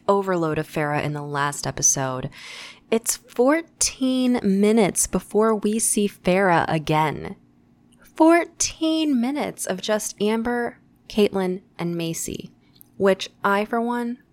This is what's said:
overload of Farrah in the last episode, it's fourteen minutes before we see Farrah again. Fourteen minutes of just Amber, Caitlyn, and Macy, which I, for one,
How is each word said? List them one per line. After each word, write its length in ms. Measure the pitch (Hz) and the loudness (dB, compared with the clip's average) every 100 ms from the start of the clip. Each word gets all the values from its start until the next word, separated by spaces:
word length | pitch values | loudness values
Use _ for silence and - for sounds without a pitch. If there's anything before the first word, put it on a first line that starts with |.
| - | 0
overload 520 | 202 190 185 160 156 | 0 2 0 0 -2
of 100 | 156 | -4
Farrah 340 | - 151 147 | -2 -2 0
in 120 | 147 | -2
the 80 | 147 | -6
last 440 | 147 143 143 143 135 | -6 -2 -2 -4 -6
episode, 640 | - 131 - 135 127 139 - - - - - - | 0 2 2 0 -4 -8 -12 -18 -18 -18 -20 -4
it's 260 | 226 - - | -2 -2 -8
fourteen 1200 | - - 247 320 330 - - - 254 254 254 247 | -6 0 2 2 -2 -4 -4 -2 -2 0 2 0
minutes 640 | 202 196 208 226 190 - - | 0 2 4 4 4 2 -2
before 480 | 185 - 208 220 | -2 -2 2 2
we 240 | 214 208 220 | 2 0 0
see 280 | - - 202 | 0 0 0
Farrah 600 | - - 180 196 165 - | -2 0 2 4 4 2
again. 680 | 160 151 151 156 - 80 - _ _ _ _ _ _ | 0 0 2 2 -2 -8 -14 _ _ _ _ _ _
Fourteen 1160 | _ - 320 339 330 - - - 320 320 311 262 | _ 2 6 6 2 -4 -6 -2 -2 0 0 0
minutes 460 | 233 294 196 - | 0 -2 -4 -6
of 160 | - 185 | -6 -6
just 400 | - 214 - - | -2 -2 -4 -4
Amber, 560 | 208 226 226 240 240 - _ _ - | -2 0 -2 -4 -4 -8 _ _ -6
Caitlyn, 540 | - 202 196 185 185 - - | 2 2 2 -4 -4 -10 -8
and 180 | 170 170 | -6 -4
Macy, 540 | 165 160 - - - _ _ _ _ - | -6 -6 -8 -10 -12 _ _ _ _ -2
which 320 | 196 190 - _ | 2 2 -2 _
I, 220 | 202 202 | -2 0
for 160 | 214 233 | 0 -2
one, 380 | 233 240 240 247 _ | -2 -4 -6 -8 _